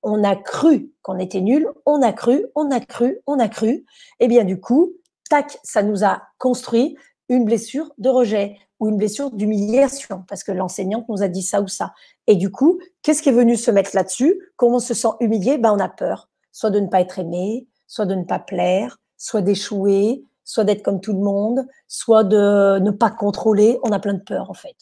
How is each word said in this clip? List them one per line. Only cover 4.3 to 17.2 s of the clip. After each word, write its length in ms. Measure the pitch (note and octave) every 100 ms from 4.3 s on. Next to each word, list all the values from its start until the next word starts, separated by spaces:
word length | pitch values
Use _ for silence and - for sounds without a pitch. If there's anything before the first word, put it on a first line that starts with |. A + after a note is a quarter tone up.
| A#3+
du 180 | F#3+ F#3
coup, 320 | - C4 F4+ - _ _ -
tac, 300 | D4 C#4+ -
ça 200 | - A3
nous 220 | G3+ G3+ G3
a 180 | F#3+ - _
construit 580 | B3+ B3 - A#3 C4 - _ _ -
une 160 | B3
blessure 480 | A3 A3 A3+ C4+ D#4+ -
de 120 | A3+
rejet 480 | B3 A#3 G#3+ G3+ G3+ _ _
ou 80 | G#3+
une 100 | G#3+
blessure 340 | G#3 G#3+ C#4
d'humiliation, 920 | C4 G#3 G#3 G#3 A#3+ C4+ - - F#3+ F#3
parce 140 | G3
que 100 | -
l'enseignante 560 | F#3 F3+ - F#3+ A3 A#3
nous 140 | G3+
a 40 | G3
dit 140 | F3+
ça 200 | F#3 G3+
ou 60 | G3
ça. 260 | - G3 _ _ _ -
Et 80 | F#3+
du 140 | G3
coup, 300 | - D4 F4+ - _
qu'est-ce 200 | - D4+
qui 80 | C#4+
est 40 |
venu 240 | A#3 A#3 A#3
se 140 | A#3+
mettre 180 | G3+ F#3+
là-dessus ? 600 | G3 F#3 - C4+ F#4+ - -
Quand 120 | A#3+
on 120 | B3
se 140 | A#3+
sent 160 | A3 A3+ -
humilié, 380 | A3+ A3 F#3+ C#4+
ben, 160 | A3+
on 60 | G3+
a 100 | F#3+
peur. 400 | - F#3+ F#3+ _ _ _
Soit 160 | - A3
de 100 | G3+
ne 80 | G3
pas 140 | F#3+
être 180 | F#3
aimé, 480 | -